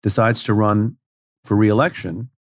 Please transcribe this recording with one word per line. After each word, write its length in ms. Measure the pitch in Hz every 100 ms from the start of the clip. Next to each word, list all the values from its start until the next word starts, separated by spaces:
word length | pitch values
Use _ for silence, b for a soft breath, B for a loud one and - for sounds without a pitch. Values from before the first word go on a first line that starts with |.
decides 400 | 107 101 113 113
to 100 | -
run 440 | 107 107 104 110 - _ _ _ _
for 120 | - 104
re-election 720 | 107 107 160 - 92 87 123 _